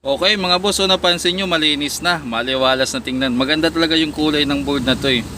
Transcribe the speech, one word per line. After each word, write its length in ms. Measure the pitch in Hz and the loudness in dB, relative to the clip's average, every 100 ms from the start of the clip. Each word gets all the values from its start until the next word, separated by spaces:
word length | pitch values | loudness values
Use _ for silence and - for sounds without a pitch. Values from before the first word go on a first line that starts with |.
| 135 | -2
Okay 320 | 139 185 208 | 0 2 2
mga 240 | 185 180 | 2 0
boss, 160 | 202 190 | 0 0
so 80 | 190 | 0
napansin 480 | 185 180 175 175 | 2 2 0 0
nyo, 160 | 185 190 | -2 -2
malinis 480 | 165 156 147 143 - | 0 0 0 -4 -2
na, 240 | 165 170 | -2 -2
maliwalas 720 | 135 117 123 131 131 131 131 | -2 -4 -2 0 2 2 0
na 80 | 135 | -4
tingnan. 320 | 127 127 135 | -4 -2 0
Maganda 400 | 120 135 156 160 | 0 2 2 2
talaga 240 | 165 165 160 | 0 2 2
yung 160 | 156 | 0
kulay 320 | 147 151 147 143 | 0 0 2 0
ng 160 | 143 | 0
board 240 | 139 143 127 | 0 -2 0
na 80 | |
to 160 | 127 139 | 0 2
eh. 160 | 123 110 | 0 -2